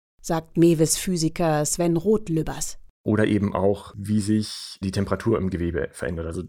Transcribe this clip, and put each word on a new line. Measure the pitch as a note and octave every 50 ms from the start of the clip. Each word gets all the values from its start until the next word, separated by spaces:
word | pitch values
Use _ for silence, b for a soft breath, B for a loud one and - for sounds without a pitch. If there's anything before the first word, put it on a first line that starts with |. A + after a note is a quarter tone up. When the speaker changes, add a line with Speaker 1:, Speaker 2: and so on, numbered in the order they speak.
| _ _ _ _
Speaker 1:
sagt | - - E3+ D#3+ - - -
Mewis-Physiker | E3+ E3 E3+ E3 D3+ D#3+ D3+ - - - F#3+ F3+ E3 D#3+ D#3 - - F3 D#3+ D3+ D3 D3+
Sven | - - - F3 E3+ E3
Roth-Lübbers. | E3 F3 G#3 A3 G#3 G#3+ E3+ D#3+ D#3+ - - C3+ D3 - - - - - - _ _ _
Speaker 2:
Oder | A2 G#2+ G#2 G#2+
eben | - G#2 G2+ G2+ G2+ -
auch, | F#2 F#2+ G2+ G2+ - - - -
wie | G#2+ G2 G#2 G#2 G#2+
sich | G2 G#2 G#2+ G#2+ G#2 - - - - - - -
die | G2+ F#2+
Temperatur | - G2+ G2 - F#2+ F#2 - A2+ A2+ -
im | F#2+ F#2
Gewebe | F#2 E2+ F2 E2+ D#2+ D2 - -
verändert. | - - - D2+ F2 E2 E2
Also | E2+ E2 F2+ E2